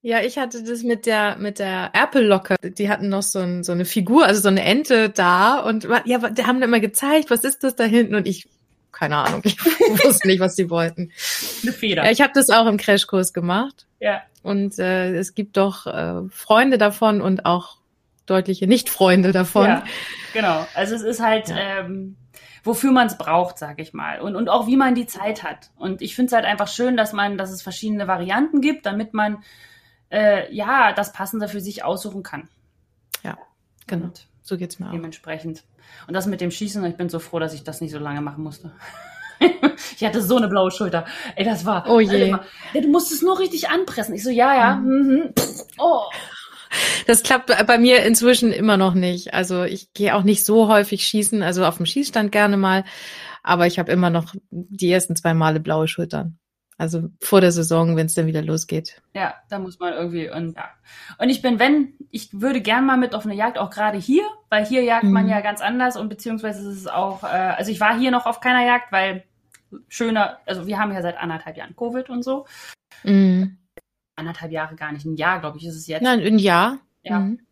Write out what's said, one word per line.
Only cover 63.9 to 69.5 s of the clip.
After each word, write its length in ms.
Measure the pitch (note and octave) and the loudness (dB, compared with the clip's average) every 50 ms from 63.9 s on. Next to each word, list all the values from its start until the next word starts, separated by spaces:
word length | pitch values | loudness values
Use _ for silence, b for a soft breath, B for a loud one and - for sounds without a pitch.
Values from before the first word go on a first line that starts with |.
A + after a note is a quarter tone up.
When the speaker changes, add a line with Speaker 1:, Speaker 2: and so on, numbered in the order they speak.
| G#3 | -2
Speaker 2:
hier, 260 | G3 F3 - C4+ F4 G#4 G#4+ G#4+ - _ _ | -4 -2 2 2 2 2 0 -10 -14 _ _
weil 160 | A3 G#3+ G#3+ | 0 0 0
hier 180 | G#3+ C4 B3+ B3 | 2 0 0 2
jagt 220 | A#3+ A#3 A3+ A3 | 2 2 2 4
man 180 | G3+ G3 - G3 | 4 4 4 4
Speaker 1:
Mhm. 40 | F#3+ | 2
Speaker 2:
ja 100 | G#3+ G#3 | 0 0
ganz 200 | G3+ G#3 G#3 - | -2 -2 -6 -4
anders 340 | - G#3 A#3+ B3 B3+ B3 A#3+ | -4 -4 -2 0 -2 -2 -2
und 140 | G#3 G#3+ G#3 | -4 -8 -10
beziehungsweise 600 | G#3 - - A#3 A3+ G#3+ A3 G#3+ G#3 G3 G3+ G3+ | -10 -10 -8 -8 -8 -6 -6 -8 -8 -8 -10 -10
ist 80 | G3+ F#3+ | -12 -10
es 80 | F#3+ | -10
auch, 360 | - - F3 F#3 G3 F#3+ F#3+ G3+ | -6 -4 -4 -4 -4 -6 -8 -6
äh, 40 | |
also 440 | - - F#3 F#3 F#3 - - G3+ G#3+ | -4 -2 -2 -2 -2 -2 -4 -4 -6
ich 80 | G#3+ F3 | -2 0
war 180 | G#3+ G#3+ A#3 | 0 2 2
hier 140 | A3+ B3+ C4 | 2 0 0
noch 140 | B3 A#3+ B3 | 0 0 -2
auf 160 | A#3 A3+ - | -4 -6 -2
keiner 240 | - B3+ B3+ B3 B3 | 0 2 2 2 4
Jagd, 260 | B3 B3 B3 B3 - | 2 2 0 0 -2
weil 320 | G3+ F#3+ F#3+ F#3+ F#3 F#3 _ _ _ _ _ _ | 0 0 0 0 -4 -6 _ _ _ _ _ _